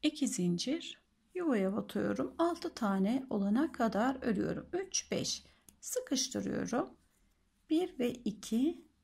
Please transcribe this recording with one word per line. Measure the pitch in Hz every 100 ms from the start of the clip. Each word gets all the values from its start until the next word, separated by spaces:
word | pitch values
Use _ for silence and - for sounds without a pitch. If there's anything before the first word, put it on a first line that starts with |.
İki | 302 294 247
zincir, | - 180 170 247 320 - - _ _ _
yuvaya | 370 339 220 190 208
batıyorum. | 208 202 214 202 - -
Altı | 339 330 349
tane | - 208 196 190 262 -
olana | 214 196 226 320
kadar | - 226 196 247 262
örüyorum. | 247 202 - - -
Üç, | 349 381 - -
beş. | - - - - _ - _
Sıkıştırıyorum. | - 508 508 262 - 208 196 - 180 240 381 - _ _ _ _ _ _ _
Bir | 311 359 -
ve | 240
iki. | 240 208 - - 220 294 349 - _